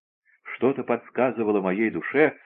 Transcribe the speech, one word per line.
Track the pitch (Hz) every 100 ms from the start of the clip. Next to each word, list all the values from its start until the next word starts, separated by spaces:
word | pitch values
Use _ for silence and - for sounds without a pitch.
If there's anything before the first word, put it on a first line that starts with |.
| _ _ _ _ - -
Что-то | 123 135
подсказывало | 120 117 - - 127 110 107 104
моей | 95 95 113
душе, | 87 - 135 151 -